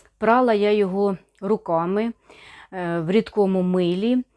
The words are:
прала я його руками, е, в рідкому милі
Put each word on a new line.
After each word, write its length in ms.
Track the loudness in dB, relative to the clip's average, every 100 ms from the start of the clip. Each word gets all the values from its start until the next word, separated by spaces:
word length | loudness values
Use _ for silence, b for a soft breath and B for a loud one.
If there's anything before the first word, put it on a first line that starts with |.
| b -4
прала 360 | 2 2 2
я 180 | 2 2
його 440 | 2 0 0 -2 -2 _ -12
руками, 720 | -4 -4 -2 -2 0 -2 -2 -6 B B B B B
е, 280 | -8 -4 -4
в 100 | 0
рідкому 520 | 0 0 0 0 2
милі 640 | 0 0 0 0 0 -2 -4